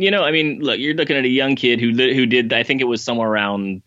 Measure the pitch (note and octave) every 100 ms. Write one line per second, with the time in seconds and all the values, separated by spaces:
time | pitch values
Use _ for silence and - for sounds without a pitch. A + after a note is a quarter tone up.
0 | F#3+ G3+ D3+ D#3+ D3+ C#3 C#3 G#2 C#3+ D#3+
1 | D#3 C#3 B2+ C3 C3+ C3+ B2 A#2+ A#2 A#2
2 | C3 C3+ A#2 B2+ A#2 A#2 A#2 C3+ B2 A2+
3 | - A#2 A2 G#2+ G2+ G2+ G2 F#2+